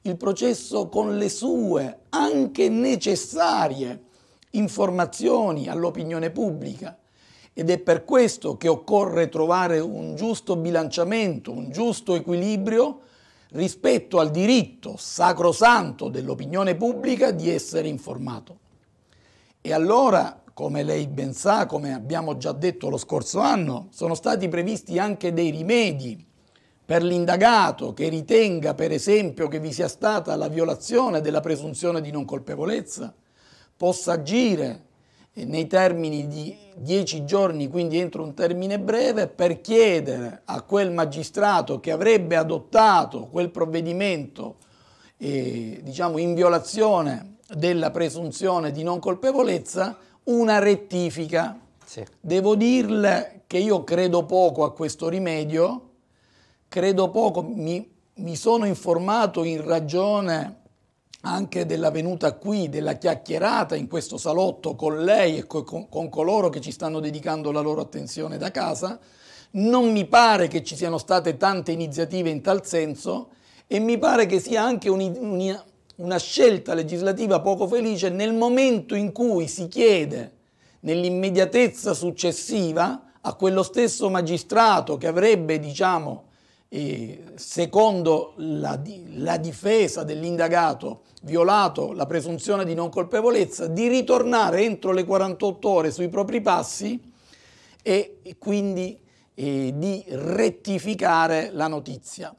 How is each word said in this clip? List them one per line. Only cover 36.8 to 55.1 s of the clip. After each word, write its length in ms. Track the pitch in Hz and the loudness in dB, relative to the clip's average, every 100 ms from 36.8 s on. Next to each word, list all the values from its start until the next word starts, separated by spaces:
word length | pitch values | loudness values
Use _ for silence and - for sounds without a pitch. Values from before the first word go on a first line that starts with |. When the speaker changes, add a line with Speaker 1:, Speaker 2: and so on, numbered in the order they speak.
| 135 190 180 156 143 | -2 0 0 -6 -2
Speaker 1:
giorni, 420 | 196 190 156 139 | 2 2 0 -4
quindi 300 | 170 170 165 | -2 0 -2
entro 240 | 175 - | -2 -6
un 140 | 156 139 | -10 -2
termine 440 | 170 175 190 202 | -2 -2 -4 -4
breve, 480 | 190 220 262 214 185 | 0 2 2 0 -2
per 340 | - 175 165 | 0 0 0
chiedere 800 | - 226 220 170 135 127 117 - - | 2 6 6 4 0 -6 -8 -12 -10
a 160 | 139 | -10
quel 300 | - 202 190 | 0 0 2
magistrato 880 | 170 160 147 151 - 208 180 143 139 | 0 -2 -4 -8 0 2 2 0 -6
che 120 | 165 | -4
avrebbe 440 | 160 202 220 170 165 | 2 4 4 4 0
adottato 920 | 160 160 - 220 220 180 - 120 110 | 0 -4 2 6 8 6 2 -8 -6
quel 180 | 170 175 | -2 -2
provvedimento, 1080 | 175 165 165 165 175 202 165 135 - - - _ _ _ _ _ _ | -2 -2 0 -2 -2 -2 -2 -6 -12 -14 -14 _ _ _ _ _ _
eh, 600 | 143 139 127 117 113 - | -4 -4 -4 -6 -8 -12
diciamo, 360 | 151 135 175 160 | -12 -4 -4 -2
in 180 | 175 170 | -2 4
violazione 1040 | 180 170 165 214 220 190 147 123 - - _ | 4 4 -2 0 2 4 0 -4 -10 -20 _
della 440 | 151 175 175 156 | -2 0 2 0
presunzione 800 | 170 165 165 165 127 190 180 156 | 0 -2 -4 -10 -4 -2 0 -2
di 120 | 143 | -4
non 160 | 165 175 | -4 -4
colpevolezza, 960 | 175 180 262 269 240 175 - 185 190 220 _ _ - | -2 0 0 2 0 0 -4 -4 -4 -6 _ _ 0
una 340 | 240 226 208 | 2 4 6
rettifica. 1000 | 202 202 202 180 175 151 156 165 170 - _ _ | 6 4 0 -2 -2 -4 -2 -2 -2 -8 _ _
Speaker 2:
Sì. 200 | - - 101 _ | -20 -16 -16 _
Speaker 1:
Devo 360 | 170 180 196 214 | -2 2 2 4
dirle 880 | 233 254 214 214 202 - - - _ | 4 4 2 2 4 2 -2 -14 _
che 100 | 180 | -2
io 260 | 214 190 | 2 0
credo 420 | 135 170 185 175 160 | 2 0 2 2 2
poco 380 | 185 175 135 | 4 4 4
a 100 | 147 | -2
questo 360 | - 156 - | -2 -8 -4
rimedio, 800 | 165 | -4